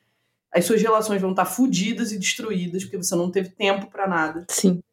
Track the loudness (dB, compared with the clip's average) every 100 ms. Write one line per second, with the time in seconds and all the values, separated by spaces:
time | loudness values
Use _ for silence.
0 | _ _ _ _ _ 0 2 2 4 2
1 | 2 0 0 0 0 2 2 2 0 -2
2 | -4 -4 -4 -4 -4 -4 -4 -6 -6 -6
3 | -2 0 0 -2 -4 0 0 0 -4 -4
4 | -2 0 0 -4 -6 2 2 2 -2